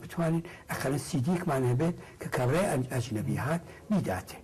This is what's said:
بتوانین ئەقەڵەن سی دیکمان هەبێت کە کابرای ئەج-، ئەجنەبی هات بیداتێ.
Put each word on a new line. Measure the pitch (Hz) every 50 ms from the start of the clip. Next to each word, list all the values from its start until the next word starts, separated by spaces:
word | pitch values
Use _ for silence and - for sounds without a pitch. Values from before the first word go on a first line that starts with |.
بتوانین | - - - - 170 160 165 165 165 - - - - -
ئەقەڵەن | - - - 135 139 143 -
سی | - - 135 123
دیکمان | 160 185 170 180 165 139 131 127 123
هەبێت | 120 127 160 175 170 - - - - -
کە | - - -
کابرای | 123 127 123 143 175 202 202
ئەج-، | - 131 127 -
ئەجنەبی | 135 123 113 - 107 107 - - - 98 107
هات | 135 165 170 - - - - - -
بیداتێ. | 214 180 123 - - - - - - -